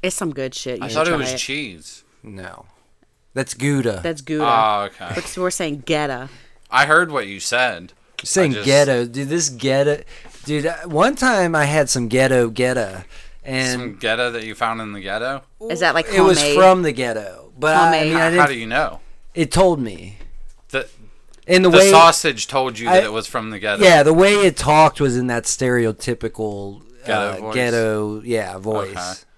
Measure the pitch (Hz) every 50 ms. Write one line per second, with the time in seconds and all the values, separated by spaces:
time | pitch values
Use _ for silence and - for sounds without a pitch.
0 | - 185 180 - 196 165 143 135 131 131 127 - - 131 127 104 90 113 113 151
1 | 160 175 170 151 135 127 131 127 - - 135 147 147 113 90 80 78 - - -
2 | _ _ _ _ _ 110 101 95 92 90 87 - - - _ _ _ _ _ _
3 | _ _ _ _ _ _ _ 131 135 - - 123 123 143 143 139 123 117 104 92
4 | 87 165 165 151 135 131 156 151 151 117 117 113 110 107 104 101 101 98 - -
5 | 95 87 90 - - - - - 180 185 - - 180 160 143 147 127 - 165 151
6 | 151 143 135 120 127 135 - - - - - _ - _ - 123 143 143 156 165
7 | 180 165 151 135 107 98 101 95 - - 120 120 127 123 101 85 87 90 _ _
8 | _ _ _ - - - - 190 185 151 127 110 101 135 135 143 143 139 131 120
9 | 120 120 120 135 139 139 151 170 160 160 131 117 127 135 131 135 143 147 147 147
10 | - - - - - - - - - 139 151 151 143 160 165 160 160 180 156 151
11 | 190 247 285 - 254 254 240 202 180 170 165 156 147 139 147 156 143 120 - 127
12 | 120 113 113 127 131 131 131 127 120 117 110 101 123 127 127 123 110 98 95 92
13 | 90 - - - - - - - - - 131 131 131 127 127 123 123 117 101 92
14 | - 110 110 113 123 120 117 117 110 110 104 - 120 113 113 113 113 107 101 101
15 | 95 95 98 110 117 131 139 139 - _ _ - 220 226 233 - 220 185 - -
16 | - - - 185 185 190 185 - - 147 147 156 185 185 190 185 175 156 139 127
17 | 127 120 113 110 104 98 90 - 67 - - 120 143 151 156 156 165 165 160 160
18 | 151 156 165 165 165 165 170 175 151 143 135 117 113 110 117 139 156 101 80 -
19 | - - - - - - - 170 165 170 - 175 190 185 170 147 127 113 95 82
20 | 90 95 104 - - - - - - - - - _ - - 135 - - - -
21 | 110 - - - - - - - - - 180 185 185 180 175 185 190 196 196 160
22 | 165 165 156 - - 160 131 110 - - 135 135 135 131 117 110 117 117 180 185
23 | 196 107 107 113 113 - - 127 110 110 110 101 98 107 104 104 202 190 170 156
24 | 143 151 160 165 185 202 208 202 202 185 143 - - 135 151 156 156 151 - -
25 | 147 135 120 123 123 127 120 117 113 - - - 131 127 123 123 117 110 107 -
26 | - - 120 - - 113 - - 110 107 104 101 101 101 101 101 - - - -
27 | - - 104 107 101 104 98 95 107 110 107 123 123 120 117 117 113 110 110 107
28 | 107 104 107 107 107 117 117 110 104 92 92 95 95 107 110 104 101 95 98 92
29 | 90 90 92 - - _ _